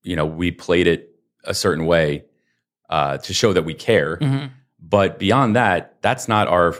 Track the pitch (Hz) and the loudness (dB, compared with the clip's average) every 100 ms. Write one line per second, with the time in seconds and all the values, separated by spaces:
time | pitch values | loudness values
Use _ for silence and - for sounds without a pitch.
0 | 92 82 78 80 87 - - 87 85 82 | -8 -4 -4 -2 -4 -4 0 2 4 2
1 | - _ _ _ 95 98 98 78 80 85 | -4 _ _ _ -10 -4 -2 -2 0 2
2 | 76 71 - _ _ _ _ _ - 80 | 0 -4 -10 _ _ _ _ _ -6 -4
3 | 69 69 - 95 113 90 80 78 - 104 | -2 -6 -6 0 2 2 -2 -6 0 0
4 | 73 82 143 135 143 - _ _ - 101 | 0 -4 -2 -4 -6 -18 _ _ -2 0
5 | 95 - 98 127 123 117 110 85 - _ | 0 0 0 2 2 2 2 0 -4 _
6 | 104 131 - 107 - 87 85 | -2 -2 0 0 2 2 2